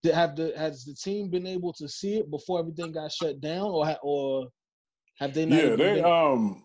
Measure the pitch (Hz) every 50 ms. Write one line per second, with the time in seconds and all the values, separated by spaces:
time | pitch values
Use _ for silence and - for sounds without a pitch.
0 | _ 165 156 165 170 165 147 147 160 160 143 147 156 160 147 131 127 139 143 -
1 | - 190 196 208 208 190 170 180 180 185 185 180 180 175 160 - 156 143 - -
2 | - 196 208 220 214 151 147 147 - - 185 175 170 165 160 156 170 165 160 160
3 | 156 151 - - 175 160 143 139 135 151 165 180 196 208 190 160 151 156 156 -
4 | - 143 143 143 139 135 135 135 131 127 _ _ _ _ _ _ _ _ _ _
5 | _ _ _ _ 139 143 139 151 160 160 262 160 156 131 113 113 147 190 208 165
6 | 151 175 170 165 160 151 135 120 110 104 95 - -